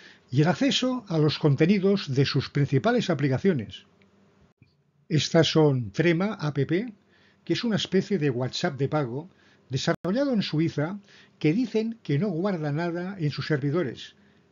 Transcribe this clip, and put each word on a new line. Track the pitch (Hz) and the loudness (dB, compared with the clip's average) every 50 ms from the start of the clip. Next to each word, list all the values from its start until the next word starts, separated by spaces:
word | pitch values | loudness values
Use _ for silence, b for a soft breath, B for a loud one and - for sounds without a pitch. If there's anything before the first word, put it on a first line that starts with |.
| B B B B B B | B B B B B B
y | - 131 | 0 2
el | 151 175 | 2 2
acceso | 175 - 262 277 - - 240 254 254 254 214 - | 2 2 0 0 0 0 0 -2 -2 -4 -6 -4
a | 170 156 | 0 2
los | 151 156 143 - | 2 2 2 2
contenidos | - 156 139 127 160 165 208 202 175 196 202 196 - 143 131 | 2 2 4 4 4 4 4 4 4 2 2 0 0 -2 0
de | 131 139 | 0 0
sus | - - 143 - - | 2 0 -2 -2 -2
principales | - 139 143 135 143 135 - 226 240 240 - - | -2 -2 0 2 0 2 2 2 2 2 0 0
aplicaciones. | 165 131 143 143 131 120 - 196 180 131 104 95 - - - _ _ _ _ _ _ _ _ _ _ _ _ _ _ _ _ _ _ _ _ _ _ _ _ - | 0 0 0 0 0 0 2 0 0 0 -4 -8 -12 -16 -20 _ _ _ _ _ _ _ _ _ _ _ _ _ _ _ _ _ _ _ _ _ _ _ _ 0
Estas | - 151 - - - 170 156 - | 0 0 2 4 4 4 4 6
son | - 160 156 147 135 127 120 98 | 6 6 6 6 4 2 -2 -2
Trema | - - 156 175 170 165 190 214 214 | -2 0 2 2 2 2 0 -2 -2
app, | - 156 151 135 143 | -4 -6 -4 -2 -2
que | 135 131 156 180 240 247 - - _ _ _ _ _ _ _ _ _ - 170 | -2 0 0 -2 -2 -4 -8 -16 _ _ _ _ _ _ _ _ _ -4 -2
es | - - | -2 0
una | 240 214 | 0 0
especie | 160 - - - 190 185 - 202 175 | -2 -2 0 0 0 0 0 -2 0
de | 147 147 | 0 0
WhatsApp | 120 120 127 127 - - - 175 147 117 | 0 0 -4 -4 -4 -4 -4 -4 -2 -2
de | 139 131 | -2 -2
pago, | 151 151 147 117 113 139 165 190 b b b b b b b _ | 0 -2 -2 -2 -6 -8 -12 -14 b b b b b b b _
desarrollado | 123 135 - - 170 - - 170 196 254 285 277 254 | -6 -2 -2 -2 -2 -2 -2 -2 0 0 0 0 0
en | 208 | 0
Suiza, | - - - 151 165 160 - 147 143 160 202 202 B B B B B B B _ | -2 0 0 0 0 0 0 -2 -4 -4 -6 -10 B B B B B B B _
que | - 151 156 | 0 2 2
dicen | 233 254 - - 220 220 226 226 - | 2 0 0 -2 -2 -2 -2 -6 -8
que | - - 147 139 | -4 -2 0 0
no | 190 214 | 0 0
guarda | 170 156 180 208 196 165 151 147 | -2 -2 -2 -2 -2 -2 -2 -4
nada | 143 151 175 175 165 175 180 180 202 190 | -2 -2 -2 -2 -4 -4 -6 -8 -6 -4
en | 160 147 | -4 -4
sus | - - 135 | -4 -4 -4
servidores | - 160 139 131 143 139 180 170 120 - - - - b b b b b b b b | -2 -2 -2 -2 -2 -2 -2 -2 -4 -6 -10 -14 -18 b b b b b b b b